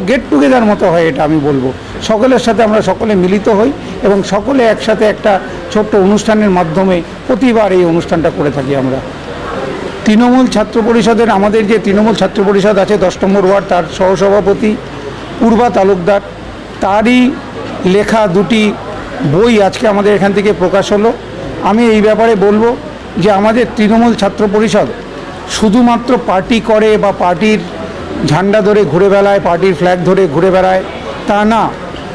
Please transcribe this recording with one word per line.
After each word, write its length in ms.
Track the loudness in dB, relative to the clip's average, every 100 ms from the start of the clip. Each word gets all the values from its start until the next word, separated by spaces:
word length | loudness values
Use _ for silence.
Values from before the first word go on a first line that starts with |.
| 0
গেট 140 | -2 0
টুগেদার 360 | 2 2 2 2
মতো 200 | 2 2
হয়, 160 | 2 0
এটা 140 | 0
আমি 160 | 0 0
বলবো। 300 | 0 0 -2 -6 -12 -10
সকলের 360 | -2 0 2 2
সাথে 220 | 2 2
আমরা 180 | 2 2
সকলে 340 | 0 -2 0 0
মিলিত 320 | 2 0 2
হই 220 | 2 2 -2 -8 -4
এবং 200 | 0 0
সকলে 380 | 0 -2 0 0
একসাথে 420 | 2 0 -2 0 0
একটা 340 | 0 0 0 -2 -12 -6
ছোট্ট 240 | -2 0 2
অনুষ্ঠানের 540 | 2 2 2 0 2
মাধ্যমে 520 | 2 0 0 0 0 -4 -8 -4
প্রতিবার 420 | 0 2 2 2
এই 140 | 2 2
অনুষ্ঠানটা 440 | 0 0 0 0 0
করে 140 | -2
থাকি 240 | -2 -2 -2
আমরা। 240 | -2 -4 -6 -12 -12 -12 -10 -8 -8 -8 -10 -6 0
তৃণমূল 420 | 2 4 4 2
ছাত্র 300 | 0 -2 0 0
পরিষদের, 440 | 2 2 2 2
আমাদের 380 | 2 2 0 2
যে 100 | 0
তৃণমূল 360 | 0 2 2 2
ছাত্র 280 | 0 0
পরিষদ 320 | 0 2 2 2
আছে 180 | 0 0
দশ 180 | 0 0
নম্বর 220 | 0 2 2
ওয়ার্ড, 200 | 2 0
তার 140 | -2 -2 -2
সহসভাপতি 760 | 0 2 2 2 2 0 0 -2 -6 -12 -12 -12 -12 -2
পূর্বা 280 | 2 2 2
তালুকদার, 520 | 2 2 2 0 -2 -2 -12 -16 -16 -16 -6
তারই 500 | -2 0 2 4 2 0 -8 -12 -10 -4 0
লেখা 420 | 0 2 0 2
দুটি 460 | 0 0 2 0 -2 -8 -12 -12 -6 -2
বই 300 | 2 4 4
আজকে 260 | 2 0 -2
আমাদের 280 | 0 2 2
এখান 160 | 2
থেকে 200 | 0 0
প্রকাশ 320 | 0 0 0 0
হলো। 200 | 0 0 -2 -8 -12 -10 -6
আমি 200 | -2 2 2
এই 140 | 4
ব্যাপারে 340 | 2 2 2 2
বলবো 340 | 2 2 2 0 -6 -14 -12 -2
যে 140 | 0
আমাদের 340 | 2 2 2 0 0
তৃণমূল 380 | 2 4 2 2
ছাত্র 320 | -2 -2 -2
পরিষদ 340 | 0 0 0 -2 -4 -12 -14 -14 -14 -10
শুধুমাত্র 640 | -2 2 4 4 2 0 -2 0
পার্টি 300 | -2 0 -2
করে 300 | 2 2 4 2
বা 140 | 0 0
পার্টির 400 | 0 0 2 0 -2 -10 -12 -10 -10 -4 -2
ঝান্ডা 320 | 0 2 2
ধরে 200 | 2 2
ঘুরে 260 | 2 2 2
বেড়ায়, 320 | 4 2 2
পার্টির 320 | 0 0 0 0
ফ্ল্যাগ 220 | 0 0 0
ধরে 220 | 2 0
ঘুরে 220 | 2 2
বেড়ায়, 320 | 2 2 0 -2 -10 -12 -8 -4
তা 180 | 0 2
না। 240 | 2 0 -4 -12 -12 -14